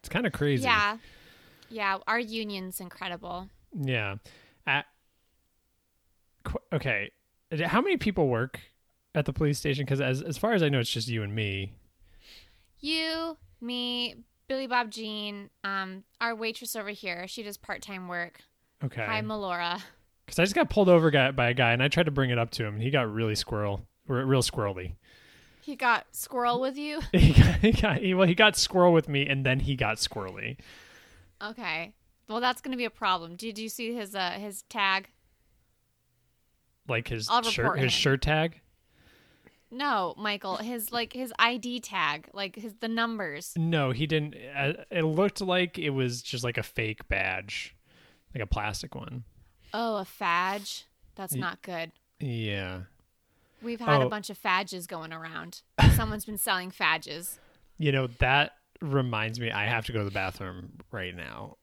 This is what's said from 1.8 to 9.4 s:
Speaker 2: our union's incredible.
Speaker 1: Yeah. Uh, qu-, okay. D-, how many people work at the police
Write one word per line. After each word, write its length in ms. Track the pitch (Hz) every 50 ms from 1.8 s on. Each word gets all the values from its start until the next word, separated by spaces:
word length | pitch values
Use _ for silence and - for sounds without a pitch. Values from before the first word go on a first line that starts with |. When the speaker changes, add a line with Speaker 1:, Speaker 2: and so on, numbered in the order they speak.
| 208 196 196 190 - -
Speaker 2:
our 120 | 220 233
union's 600 | 247 214 220 226 220 208 202 190 185 185 185 -
incredible. 720 | 190 180 - - 185 185 175 175 - 175 175 180 190 - _ _ _ _ -
Speaker 1:
Yeah. 420 | 202 139 131 127 117 107 101 98 107 _ - - - - _ _ _ _
Uh, 160 | - 135 143 143 _ _ _ _ _ _ _ _ _ _ _ _ _ _ _ _ _ _ _ _ _ _ _ _ _ _ _ _ _ _ _ _
qu-, 160 | - - - _ _ -
okay. 380 | 151 - 139 113 101 101 - _ _ _ _ _ _ _ _
D-, 120 | - 151 170
how 180 | 170 160 214
many 160 | 285 403 370 285
people 300 | - 220 190 - 160 135
work 320 | 123 113 120 139 - - - - _ _ _ _ _ _ _ _ _
at 100 | 156 143
the 80 | - 151
police 240 | -